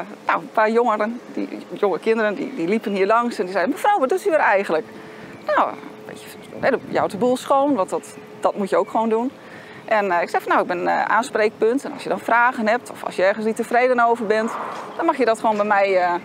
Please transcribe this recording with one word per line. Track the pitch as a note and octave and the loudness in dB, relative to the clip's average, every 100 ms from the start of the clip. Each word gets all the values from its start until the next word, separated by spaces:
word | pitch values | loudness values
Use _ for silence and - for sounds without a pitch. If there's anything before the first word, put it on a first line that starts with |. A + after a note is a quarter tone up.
| G3 G#3 - | 0 -6 -2
nou, | G3 | -2
een | E3 | -2
paar | - A3 | 0 2
jongeren, | A3+ A#3+ G#3+ G#3+ A#3+ - | 4 2 2 -2 -6 -10
die, | - - - - | -10 -8 -10 -12
jonge | - G3+ E3+ | -2 0 0
kinderen, | A3 A3+ G#3+ F#3+ | 0 2 0 -2
die, | - - | -6 -4
die | E3 | 0
liepen | A3 A3 | 0 0
hier | G3 G3 | 0 4
langs | A3+ A#3+ A#3 | 4 2 -2
en | |
die | F3+ | -2
zeiden, | F#3+ F#3 | 0 -2
"Mevrouw, | - G#4 G#4 | 0 2 4
wat | C4 | 2
doet | F#4 G4+ | 0 2
u | |
er | D#4 | 2
eigenlijk?" | A#3+ G3 G3 D#3 - - - - - - - | 4 2 2 -2 -2 -12 -18 -18 -18 -10 -2
Nou, | C#5+ E3 - - - - | 0 0 -2 -14 -18 -16
weet | - | -16
je, | - - - A2 | -16 -18 -16 -4
hè, | B3+ | 0
de, | A#3 - | 0 -2
je | E3 | -2
houdt | D#3+ | -2
de | F#3+ | 0
boel | B3 B3+ | 0 0
schoon, | - C#4 C#4+ B3 | 2 2 4 2
want | F#3 | 0
dat, | E3 - - - - | -4 -8 -16 -18 -2
dat | F#3 - | -2 0
moet | F#3+ | 0
je | E3+ | 0
ook | - | 2
gewoon | A#3+ A3+ | 0 0
doen. | A3 B3+ - - - - - - | 0 -2 -6 -16 -20 -18 -12 -2
En, | G#3+ G3+ | 0 2
eh, | E3+ | 0
ik | G3 | 0
zeg: | F#4+ | -2
van, | - | 0
"Nou, | D4 | 2
ik | F3 | 2
ben, | F3 F3 | -2 0
eh, | E3 | 0
aanspreekpunt. | - G#3+ A#3 A3 G#3+ - A3 C4+ - | 2 0 0 0 0 2 0 0 -4
En | |
als | E3+ | -8
je | D#3 | -4
dan | F#3+ | -4
vragen | - A#3 A#3+ B3+ G#3+ | 2 4 4 2 0
hebt | B3 - | 0 -2
of | - | -10
als | - - | -6 0
je | |
ergens | F#3 G#3+ G#3+ | 2 2 0
niet | A3 | -2
tevreden | A3+ A#3+ B3+ B3 | 0 2 4 4
over | A#3 A#3 G3+ | 4 2 2
bent, | G#3+ A3+ - - - - - | 0 0 -4 -8 -10 -10 -4
dan | E4 | 0
mag | D4+ | 2
je | A3+ | 2
dat | A3 | 2
gewoon | A#3 G#3 | 2 2
bij | G#3 | 2
mij, | G3+ G3 F#3 | 4 4 4
eh, | F3 F3 | 2 0